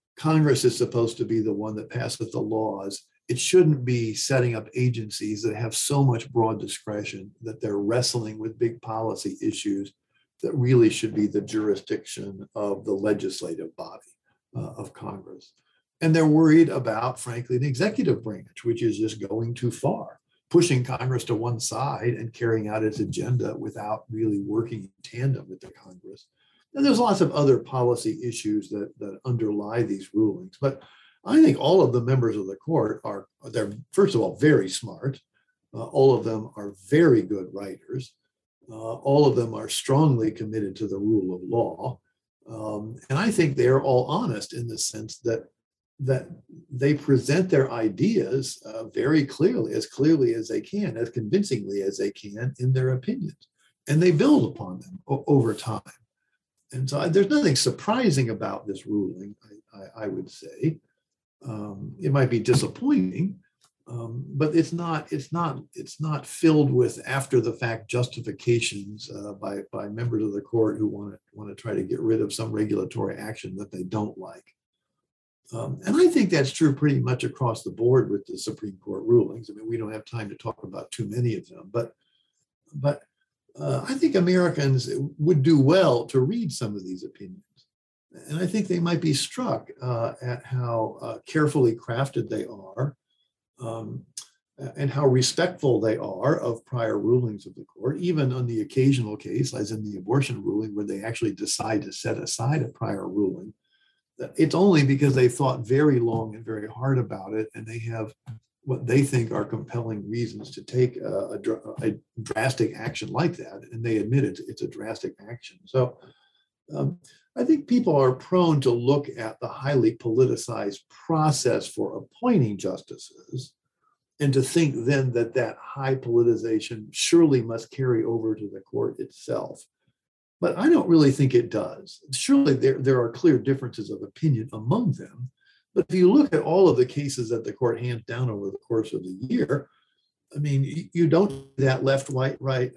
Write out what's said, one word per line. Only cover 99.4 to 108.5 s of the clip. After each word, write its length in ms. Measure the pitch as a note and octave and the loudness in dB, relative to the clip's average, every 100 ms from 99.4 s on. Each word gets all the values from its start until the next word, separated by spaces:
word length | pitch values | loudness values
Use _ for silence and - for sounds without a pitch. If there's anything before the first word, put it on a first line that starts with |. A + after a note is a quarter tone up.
| C3+ | -4
as 160 | - G#2 | -4 -6
in 120 | A2 | -6
the 140 | G#2+ G2+ | -8 -10
abortion 440 | F#2 C3 B2+ A2+ | 0 0 0 -4
ruling, 320 | G2 G#2 A2 | -4 -4 -4
where 120 | G2+ G2+ | -6 -6
they 160 | G2 | -6
actually 320 | A2 A#2+ A2 | -8 -4 -4
decide 480 | F#2 G#2 - A2 G#2+ | -4 -6 -6 -2 -4
to 100 | G2 | -4
set 260 | - - G#2+ | -8 -6 -6
aside 440 | - - A#2+ D3+ | -6 -4 -2 -2
a 60 | B2 | -2
prior 380 | - G#2+ G2+ F#2 | -6 -6 -6 -4
ruling. 440 | G2 G2 - G#2+ - _ _ _ _ _ _ A#2+ - | -2 -2 -2 -12 -20 _ _ _ _ _ _ -12 2
It's 180 | D#3 | 2
only 280 | D#3+ G3+ E3 | 6 6 6
because 320 | C3+ C3+ C#3+ | 6 4 4
they 140 | C3 B2 | 6 4
thought 380 | - C3+ C3 G#2+ | 4 0 0 0
very 340 | C3+ D3+ B2+ | 4 4 4
long 340 | A#2 A2+ A2 | 2 -2 -4
and 100 | G#2+ | -10
very 240 | A2+ A2 G#2+ | -10 -8 -8
hard 300 | A#2 C3+ C3 | -6 0 0
about 360 | G#2 G2 F#2+ | 0 -8 -8
it, 140 | A2 A2 | -6 -6
and 120 | A#2 A2 | -10 -12
they 120 | A2+ | -10
have 340 | A2+ A2+ A2 - - A2+ _ | -8 -8 -10 -12 -18 -18 _